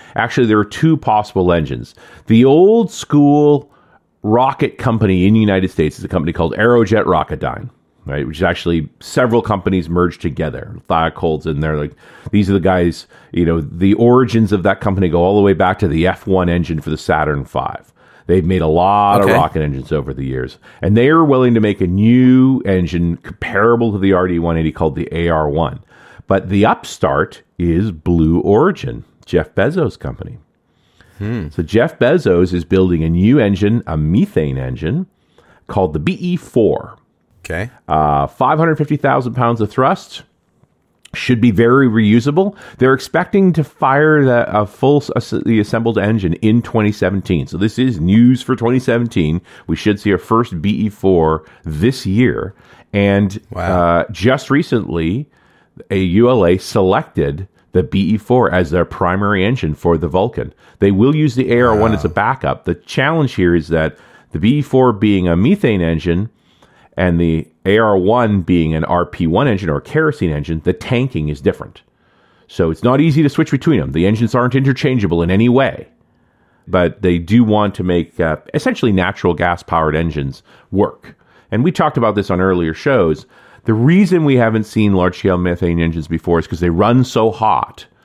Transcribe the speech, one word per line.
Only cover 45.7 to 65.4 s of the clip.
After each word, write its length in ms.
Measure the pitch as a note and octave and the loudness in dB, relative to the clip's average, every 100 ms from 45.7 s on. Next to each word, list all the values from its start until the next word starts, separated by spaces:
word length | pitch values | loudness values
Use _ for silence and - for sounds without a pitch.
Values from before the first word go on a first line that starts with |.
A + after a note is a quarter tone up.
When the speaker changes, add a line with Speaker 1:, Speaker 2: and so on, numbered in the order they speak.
| A2+ A#2 G#2 | -2 -2 0
Speaker 1:
engine 360 | G2+ A2+ F#2 | 0 0 -2
in 280 | E2+ A2 A#2 | -2 0 0
twenty 300 | - A2+ G#2 | 0 0 0
seventeen. 560 | G#2 F#2 G2 - F2 C2+ | 0 -2 -2 -2 -2 -2
So 100 | E2 | -4
this 220 | G#2+ - | -4 -2
is 200 | C3 F#2+ | -2 -2
news 440 | E2+ G#3+ A#3+ A#2+ | 2 6 6 4
for 120 | - C3 | -2 -4
twenty 220 | A#2 B2+ | -2 -2
seventeen. 640 | B2+ A#2 A#2 G2 D2+ E2+ - - - | 0 -2 -2 -2 -2 -2 -8 -14 -8
We 100 | D#2+ | -4
should 240 | G#2+ G#2 | -2 -2
see 120 | G#2 | 0
our 80 | - | -2
first 420 | - A2+ A#2+ E2+ | 0 -2 -2 -4
B 80 | G2 | -4
E 200 | G#2+ G#2+ | -2 -4
four 560 | - F#2+ F2+ D#2+ D#2 - - | -2 0 2 2 -2 -6 -16
this 420 | D#2+ D2+ A#2 B2+ - | -10 -2 -2 -2 -2
year. 480 | G2+ B2 A1+ - - _ - _ | 0 0 -2 -8 -14 _ -20 _
And, 480 | G2+ G2+ G2+ G2+ G2+ - | -2 2 2 0 -4 -12
Speaker 2:
Wow. 520 | F2 F2 F2+ E2+ E2+ | -8 -4 0 2 0
Speaker 1:
uh, 40 | - | -2
just 400 | G2 G#2+ C3+ - | -2 0 0 0
recently, 760 | C#3 - A#2+ - E2 E2 A2+ D3+ _ _ _ _ - - | -2 0 -4 -4 -4 -2 -4 -8 _ _ _ _ -18 -6
a 80 | G2 | -2
U 320 | F#2 F#2+ A#2+ | 0 2 4
L 160 | B2+ F2 | 4 2
A 140 | F#2 | 0
selected 880 | - A2+ F#2 A2+ - - C#2+ D2+ G2 _ _ | -2 0 2 0 -2 -4 -4 -4 -12 _ _
the 100 | D3+ | -4
B 200 | - G2 G2 | -2 -2 0
E 60 | G#2+ | -2
four 340 | - B2 G#2+ | 0 0 2
as 160 | F2+ D#2+ | 0 0
their 160 | F2+ E2 | -2 -2
primary 580 | - F2 F#2+ G2+ G2+ | -2 -2 -2 0 0
engine 300 | G2 B2+ D#2 | 0 -2 -4
for 240 | D2 E2+ E2 | -4 -2 0
the 100 | D#2 | -2
Vulcan. 460 | F2+ A#2 - A#1+ - _ - | -2 -2 -4 -10 -12 _ -2
They 140 | G2+ | 0
will 240 | G2 B2+ D3+ | 4 2 2
use 180 | D3+ | 0
the 180 | A#2+ B2+ | 0 0
A 80 | A#2+ | 2
R 140 | B2 G#2+ | 2 2
one 180 | A2 | 2
as 120 | G#2 - | 0 -2
a 20 | |
Speaker 2:
Wow. 60 | |
Speaker 1:
backup. 520 | F#2+ A2 C3 C#2 - - | -2 -2 -2 -4 -4 -6
The 100 | E2+ | -6
challenge 580 | - - C#3 E3 C3+ | -6 -4 -2 0 -2
here 220 | - F2 E2+ | 0 2 2
is 140 | D#2+ | 0
that 280 | E2 D#2 - - - _ | -2 -2 -6 -20 -20 _
the 60 | D#2+ | -2
B 220 | G#2 D3 | 0 0
E 20 | |
four 320 | C3+ C3 B2+ | 0 2 2
being 340 | G#2 G#2+ G2 F2+ | 2 0 2 2
a 80 | |
methane 460 | E2+ | 2